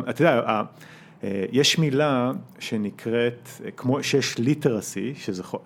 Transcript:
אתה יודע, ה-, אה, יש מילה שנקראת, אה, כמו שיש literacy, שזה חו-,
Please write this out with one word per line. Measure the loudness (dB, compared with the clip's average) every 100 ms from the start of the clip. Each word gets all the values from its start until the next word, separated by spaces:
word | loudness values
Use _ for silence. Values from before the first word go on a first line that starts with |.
| 0
אתה | 2
יודע, | 4 4 2
ה-, | 0 -2 -10 -20 -20 -20 -10
אה, | -4 -2 0
יש | 2 4 4
מילה | 2 4 4 2 2 -2 -10 -14
שנקראת, | -6 -4 -4 -4 -2 0 0 -2 -12 -14 -12
אה, |
כמו | -4 0 0
שיש | 2 2 2 0
literacy, | 0 2 0 0 -4 -6 -6 -6
שזה | -8 -8
חו-, | -8 -10